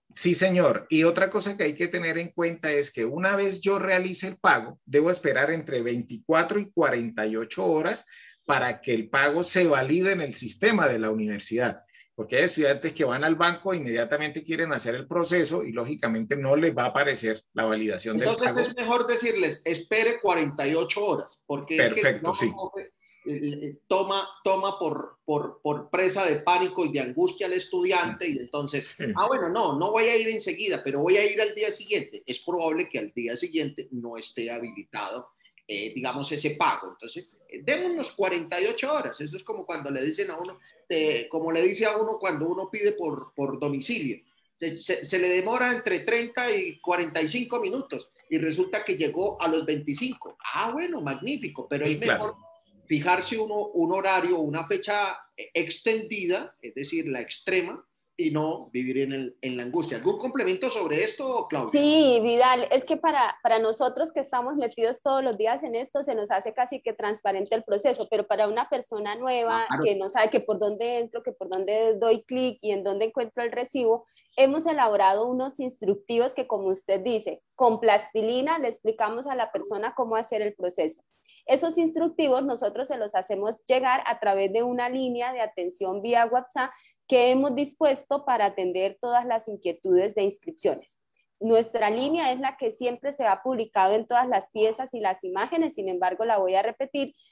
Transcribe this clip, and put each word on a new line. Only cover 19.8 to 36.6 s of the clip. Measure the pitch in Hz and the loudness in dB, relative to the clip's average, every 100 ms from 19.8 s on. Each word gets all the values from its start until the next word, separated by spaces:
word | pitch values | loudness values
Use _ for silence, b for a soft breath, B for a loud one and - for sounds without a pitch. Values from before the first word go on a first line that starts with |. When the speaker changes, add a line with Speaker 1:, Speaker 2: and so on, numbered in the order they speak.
| - 214 226 226 | -2 0 2 2
Speaker 2:
cuarenta | 202 170 147 143 139 | 2 2 0 -2 0
y | |
ocho | 160 - 208 | 0 0 -2
horas", | 208 131 - - - | -2 -2 -4 -14 -8
porque | 139 - 160 | -8 -2 0
es | 117 | 2
que | |
Speaker 1:
Perfecto, | - 151 - 165 | 2 2 2 -2
Speaker 2:
si | 185 113 | 0 -2
no, | |
Speaker 1:
sí. | - 185 196 | -2 -8 -10
Speaker 2:
no, | |
eh, | - _ b b 151 | -14 _ b b -8
eh, | 147 147 147 147 147 - | -6 -6 -6 -10 -10 -2
toma, | 190 190 196 185 - | 0 2 -2 -4 -4
toma | 196 190 196 190 | 0 2 0 -2
por, | 160 - - - | -4 -4 -8 -10
por, | - 147 - - | -2 -2 -2 -6
por | 151 147 - | -4 -4 -2
presa | 180 185 196 180 | 0 0 2 0
de | 151 | 2
pánico | - 175 185 185 | 2 2 2 0
y | 156 | -2
de | 143 | -2
angustia | 123 131 180 - 185 | -4 0 0 0 -4
al | |
estudiante, | 180 - 180 180 180 170 - 175 | -4 -2 -2 2 2 0 -4 -4
y | 139 | -4
entonces, | 120 147 143 139 - - | -6 -6 -4 -4 -6 -6
Speaker 1:
Sí. | 139 | -4
Speaker 2:
"Ah, | 175 214 | 0 0
bueno, | 262 170 | 2 0
no, | 202 180 139 | 0 0 0
no | 185 | 0
voy | 220 | 2
a | 226 233 | 4 2
ir | 220 | 2
enseguida, | 214 190 165 208 147 | -2 -4 -4 -4 -4
pero | 135 139 | -2 0
voy | 165 202 | 4 4
a | |
ir | 208 208 | 4 2
al | 214 | -2
día | 208 208 | 0 -4
siguiente". | 202 214 196 - 104 - | -4 -4 -4 -4 -10 -10
Es | 127 | -8
probable | - 175 160 160 180 | -4 -2 0 -2 -4
que | 127 | -6
al | 104 | -8
día | - 117 123 | -6 -6 -4
siguiente | 180 160 139 147 - | -4 -2 -4 -6 -10
no | 127 117 117 | -10 -10 -10
esté | - - 117 | -12 -8 -8
habilitado, | 120 117 151 - 110 98 120 - b b b - | -8 -10 -12 -12 -8 -8 -8 -12 b b b -10
eh, | 101 110 | -8 -8
digamos, | 131 127 131 139 | -6 -6 -4 -6
ese | 147 151 | -4 -4
pago. | 147 | 0